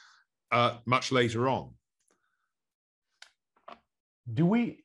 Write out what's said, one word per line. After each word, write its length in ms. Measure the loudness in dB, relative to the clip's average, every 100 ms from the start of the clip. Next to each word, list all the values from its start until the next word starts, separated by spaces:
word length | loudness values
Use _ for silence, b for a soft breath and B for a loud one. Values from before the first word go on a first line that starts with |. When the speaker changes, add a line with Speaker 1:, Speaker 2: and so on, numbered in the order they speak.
| b b b _ _
Speaker 1:
uh, 260 | 0 0 -2
much 260 | -2 -2 2
later 380 | 0 2 0 -2
on. 260 | -2 -6 -18 _ _ _ _ _ _ _ _ _ _ _ _ _ _ -20 _ _ _ -20 -20 _ _ _ _ -6
Speaker 2:
Do 140 | 0 2
we, 380 | 2 0 -6